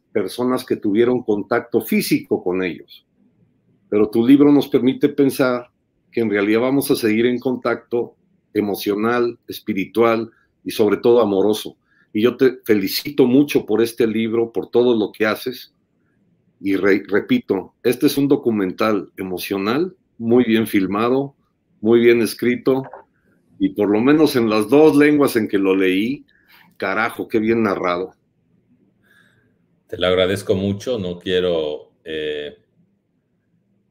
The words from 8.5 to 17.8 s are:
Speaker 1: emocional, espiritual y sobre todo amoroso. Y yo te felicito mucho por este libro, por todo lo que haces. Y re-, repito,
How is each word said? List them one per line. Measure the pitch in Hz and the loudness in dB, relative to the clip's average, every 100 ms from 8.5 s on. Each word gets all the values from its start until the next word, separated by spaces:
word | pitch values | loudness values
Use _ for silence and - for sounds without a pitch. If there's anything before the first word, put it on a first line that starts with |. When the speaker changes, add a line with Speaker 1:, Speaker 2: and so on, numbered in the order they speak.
Speaker 1:
emocional, | 107 101 92 104 101 113 120 120 117 - | -4 -4 -4 -4 -2 -2 -2 -2 -6 -14
espiritual | - - 98 92 110 117 113 110 _ _ _ | -12 -8 -6 -4 0 0 0 -6 _ _ _
y | - | -8
sobre | - 104 98 | -2 0 2
todo | 120 120 | 4 4
amoroso. | 104 95 101 104 87 - _ _ _ | 4 2 0 -2 -8 -18 _ _ _
Y | 107 | -2
yo | 120 117 | 0 2
te | 131 127 | 0 0
felicito | - 104 95 - - 98 123 | 0 0 -2 -6 -2 2 4
mucho | 135 147 131 | 4 2 0
por | - 110 | 0 0
este | 113 - 113 | 0 0 -2
libro, | 110 113 117 113 | -2 -2 -2 -2
por | - - | -4 -2
todo | 120 123 117 | 0 2 2
lo | 110 | -2
que | - 107 | -2 -2
haces. | 101 127 123 - _ _ _ _ _ _ _ _ _ | -2 -8 -12 -16 _ _ _ _ _ _ _ _ _
Y | 98 95 | -4 0
re-, | 98 101 - | 2 2 0
repito, | 101 - 123 - 98 85 _ | -2 0 -2 0 -4 -6 _